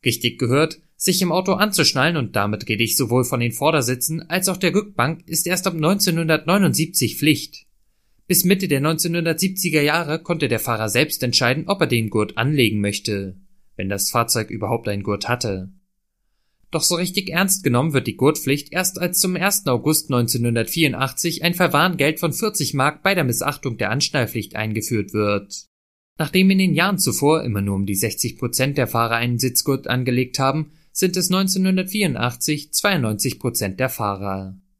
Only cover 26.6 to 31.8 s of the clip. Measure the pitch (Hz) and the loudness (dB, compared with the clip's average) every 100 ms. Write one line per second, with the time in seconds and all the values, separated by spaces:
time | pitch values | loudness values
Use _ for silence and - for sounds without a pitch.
26.6 | 185 151 190 190 - - 143 160 - 101 | 4 4 2 2 0 2 4 2 0 -2
27.6 | 101 98 98 98 110 - 123 - 123 123 | 0 0 -2 0 -2 -2 -6 -4 -4 0
28.6 | 135 143 123 117 117 117 120 120 131 - | 0 0 0 0 0 0 0 0 0 0
29.6 | - 135 - 127 123 123 127 - 135 151 | 0 -2 0 0 2 0 0 0 0 0
30.6 | 156 - _ - 185 185 - 185 196 190 | -4 -12 _ -2 0 0 0 2 2 2
31.6 | 190 185 | 2 2